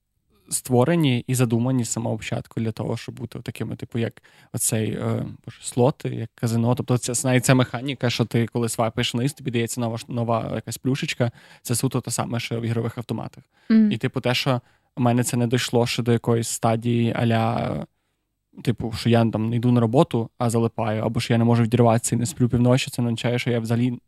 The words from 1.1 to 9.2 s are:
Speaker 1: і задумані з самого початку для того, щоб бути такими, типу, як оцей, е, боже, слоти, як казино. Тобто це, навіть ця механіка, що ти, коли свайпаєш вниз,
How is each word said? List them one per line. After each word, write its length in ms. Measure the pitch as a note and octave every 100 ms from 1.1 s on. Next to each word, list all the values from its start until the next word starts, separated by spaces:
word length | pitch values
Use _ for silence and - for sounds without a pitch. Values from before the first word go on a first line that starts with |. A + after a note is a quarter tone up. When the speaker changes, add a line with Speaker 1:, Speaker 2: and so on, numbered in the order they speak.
| A#2+ -
Speaker 1:
і 80 | B2+
задумані 480 | B2 A#2 B2 C3 A#2
з 40 |
самого 280 | - A#2 A2+
початку 440 | - A#2 - -
для 100 | A2+
того, 260 | - A2+ A2+
щоб 180 | - A2+
бути 240 | A#2 B2+
такими, 360 | A#2+ - A2+ A2+
типу, 240 | - A#2
як 220 | A2+ - _ _ _
оцей, 380 | A#2 - A2 A2
е, 340 | F2+ A2+ A2+ A#2 G2 -
боже, 120 | -
слоти, 480 | - - B2 - C3
як 200 | B2 A2+ _
казино. 400 | A#2 A#2 A#2 B2
Тобто 220 | A2+ B2
це, 300 | - A#2 C3
навіть 180 | B2+ B2
ця 100 | B2+
механіка, 540 | A#2+ A#2+ C3+ C3 B2
що 160 | - A2+
ти, 220 | A#2 A2+
коли 220 | B2 A#2
свайпаєш 440 | - A2+ - A#2
вниз, 200 | B2